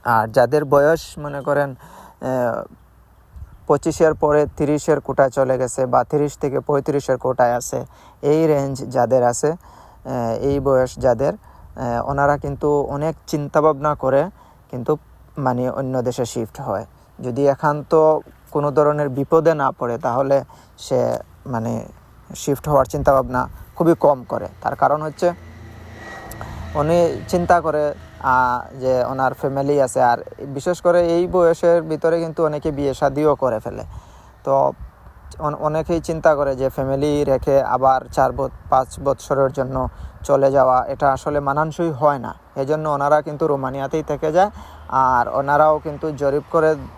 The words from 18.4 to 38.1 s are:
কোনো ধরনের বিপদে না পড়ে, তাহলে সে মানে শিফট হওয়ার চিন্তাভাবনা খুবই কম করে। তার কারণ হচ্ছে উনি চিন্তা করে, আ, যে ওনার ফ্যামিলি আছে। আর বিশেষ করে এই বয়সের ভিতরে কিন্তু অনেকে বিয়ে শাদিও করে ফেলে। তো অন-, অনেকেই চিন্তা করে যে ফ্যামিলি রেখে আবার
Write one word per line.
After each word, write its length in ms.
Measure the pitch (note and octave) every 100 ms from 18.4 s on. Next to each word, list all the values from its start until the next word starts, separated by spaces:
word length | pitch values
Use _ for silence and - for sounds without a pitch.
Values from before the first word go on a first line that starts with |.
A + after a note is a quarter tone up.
| -
কোনো 200 | D3+ D3
ধরনের 380 | C#3 D3 D3 D3
বিপদে 460 | C3 C#3 D#3+ D#3
না 180 | D#3 C3+
পড়ে, 260 | - B2 A#2
তাহলে 460 | B2+ A#2+ C#3 C#3 C#3+ - - -
সে 400 | - B2+ A#2+ A#2+ - - C#3
মানে 400 | A#2+ A2+ A#2 - - - - - -
শিফট 320 | - C#3 -
হওয়ার 160 | C#3+
চিন্তাভাবনা 640 | C3 D3 C#3 C3+ B2 B2+ B2 - - -
খুবই 180 | E3
কম 300 | E3 D#3 C3+ A#2+
করে। 200 | - F#2+ -
তার 140 | - -
কারণ 260 | C3+ D3+
হচ্ছে 300 | D#3 D3+ F3 F3 - - - - - - - - - - - - -
উনি 460 | D3+ D3+ E3+ E3+ C3 -
চিন্তা 320 | F3+ F3 F3
করে, 340 | D#3+ D3+ D3 - - -
আ, 420 | C3+ B2+ B2+ B2 - C3+
যে 240 | B2+ B2+
ওনার 300 | B2 C3+ C3
ফ্যামিলি 480 | C3 C#3+ C3+ C#3 D3
আছে। 200 | B2+ C3
আর 160 | B2 A#2+ - - C#3+
বিশেষ 360 | C#3 F3 F3
করে 240 | F3+ F3 E3+
এই 200 | E3+ F3+
বয়সের 560 | F3+ E3+ E3+ F3 E3+
ভিতরে 380 | D#3+ D#3 E3 E3+
কিন্তু 240 | E3 D#3
অনেকে 260 | D#3+ D3+ D#3+
বিয়ে 240 | C#3+ C#3+
শাদিও 400 | B2+ C#3+ C#3 D3+
করে 260 | C#3 C3 A2
ফেলে। 240 | G#2+ G2+ - - - - - -
তো 280 | - C3+ C3+ - - - - - - -
অন-, 180 | D3+ D3+
অনেকেই 440 | D3+ D#3 D#3 E3+
চিন্তা 340 | - D#3+ D#3+
করে 220 | D3 C#3 C3
যে 120 | C3
ফ্যামিলি 560 | C#3 C3+ C3+ D3+ D3
রেখে 380 | C#3 C3 - C3+
আবার 380 | C3 B2+ C3 C3 B2